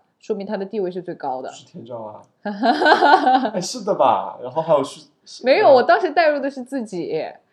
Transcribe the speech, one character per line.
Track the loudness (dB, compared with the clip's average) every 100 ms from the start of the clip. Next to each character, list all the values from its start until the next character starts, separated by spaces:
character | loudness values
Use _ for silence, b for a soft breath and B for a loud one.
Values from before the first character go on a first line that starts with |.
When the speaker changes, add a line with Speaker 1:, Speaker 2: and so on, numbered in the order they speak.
| _ _
Speaker 1:
说 | -8
明 | -8 -6
她 | -8
的 |
地 | -6 -6
位 | -6
是 | -6
最 | -10
高 | -10 -8 -8
的。 | -10
Speaker 2:
是 | -16 -20
天 | -20
照 | -14 -14
啊。 | -14 -16 -20 _
Speaker 1:
<laughs> | -10 -2 0 2 2 4 4 4 4 2 0
Speaker 2:
哎， | -4
是 | -8 -8
的 | -4
吧？ | 2 2 2 -2 -10
然 | -10
后 | -6
还 | 0
有 | 0
是， | 0 -10 -20 _
是， | -20 -4
Speaker 1:
没 | 2 4
有， | 6
Speaker 2:
嗯。 |
Speaker 1:
我 | 6
当 | 6 2
时 | 2
带 | 2 2
入 | 2
的 | -4
是 | -8
自 | -8 -8
己。 | -8 -8 -6 -6 -6 -12 _